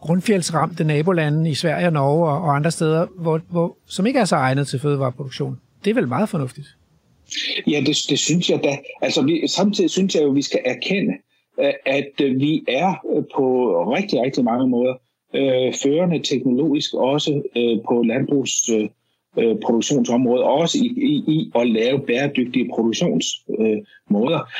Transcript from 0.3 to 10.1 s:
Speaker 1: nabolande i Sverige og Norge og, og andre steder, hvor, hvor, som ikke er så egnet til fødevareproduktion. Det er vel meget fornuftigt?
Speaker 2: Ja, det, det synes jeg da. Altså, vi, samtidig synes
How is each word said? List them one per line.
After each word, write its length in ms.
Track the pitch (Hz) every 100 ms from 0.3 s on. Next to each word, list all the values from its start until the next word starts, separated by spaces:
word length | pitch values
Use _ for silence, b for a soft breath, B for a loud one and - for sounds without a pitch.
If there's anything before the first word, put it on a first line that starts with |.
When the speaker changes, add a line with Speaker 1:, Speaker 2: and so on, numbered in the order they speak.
| 196 160 160 160 170
Speaker 1:
nabolande 680 | 156 147 165 175 151 151 160
i 40 |
Sverige 340 | 139 165 151 175
og 60 |
Norge 340 | 151 139 156 165
og, 120 | 143
og 140 | 156 143
andre 160 | 160
steder, 360 | - 160 160 180 185
hvor, 240 | 165 160 -
hvor, 280 | 175 170 - -
som 180 | - 208
ikke 120 | 277
er 60 | 185
så 100 | 170
egnet 320 | 131 139 139
til 120 | 131
fødevareproduktion. 800 | 147 139 131 - 135 - 135 127 _ _ 202
Det 40 |
er 40 | 240
vel 120 | 131
meget 220 | 123 -
fornuftigt? 380 | 170 127 - 147 _ _ _ _ _ _ B B B -
Speaker 2:
Ja, 120 | 147
det, 180 | 135 147 -
det 100 | 139
synes 300 | - 175 175
jeg 100 | 143
da. 140 | 147 139 B B
Altså, 200 | - 160
vi, 240 | 139 165 143
samtidig 420 | - 202 202 165
synes 260 | 185 190